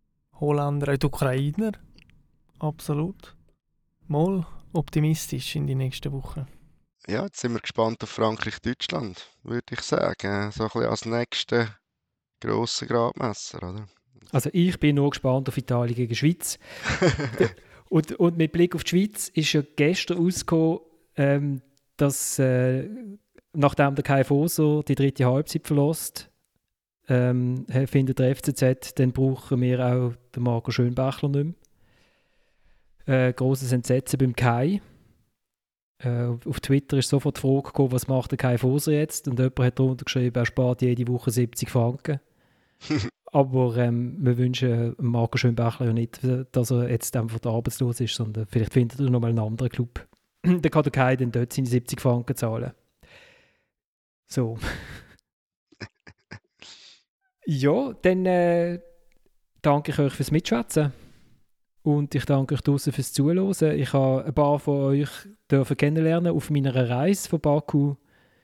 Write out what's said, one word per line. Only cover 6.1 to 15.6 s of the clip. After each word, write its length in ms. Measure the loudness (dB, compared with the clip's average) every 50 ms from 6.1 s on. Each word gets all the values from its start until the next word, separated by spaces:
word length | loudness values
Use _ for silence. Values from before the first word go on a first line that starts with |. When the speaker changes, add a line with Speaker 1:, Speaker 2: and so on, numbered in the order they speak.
Speaker 1:
Wochen. 340 | -8 -8 -10 -10 -10 -10 -12 -12 -16 -20 -20 _ _ _ _ _ _ _ -10 -6
Speaker 2:
Ja, 160 | -6 -4 -4
jetzt 160 | -6 -8 -6
sind 120 | -6 -4
wir 80 | -4 -6
gespannt 420 | -8 -6 -2 0 0 0 -2 -4 -10
auf 60 | -10
Frankreich-Deutschland, 1160 | -4 -2 0 0 0 -2 -6 -8 -8 -6 -6 -6 -4 -4 -6 -6 -6 -6 -6 -6 -10 -14 -20 -20 _ _
würd 220 | -10 -8 -8 -8 -6 -8
ich 80 | -10 -10
sagen. 720 | -4 -2 0 0 0 0 -2 -4 -6 -4 -4 -4 -4 -4
So 100 | -4 -6
ein 60 | -6 -4
bisschen 200 | -2 -2 -2 -2
als 180 | -2 -4 -4
nächsten 640 | -4 -4 -4 -4 -4 -6 -8 -4 0 0 0 0 0 -6 -14 _ _ _ _ _ _ _ _ _ _ _ _
grossen 460 | -4 -2 -2 -2 -2 -2 -4 -8 -4
Gradmesser, 720 | -2 0 0 0 0 -2 -4 -6 -6 -6 -8 -12 -14 -12 -12
oder? 300 | -10 -10 -10 -12 -14 -16 _ _ _ _ _ _ -12 -4
Speaker 3:
Also 180 | -4 -2 -2 0
ich 260 | 2 2 2 2 2 2
bin 160 | 0 2 2
nur 140 | 2 2 0
gespannt 380 | -2 -2 0 0 0 0 -2 -4
auf 80 | -6
Italien 400 | -6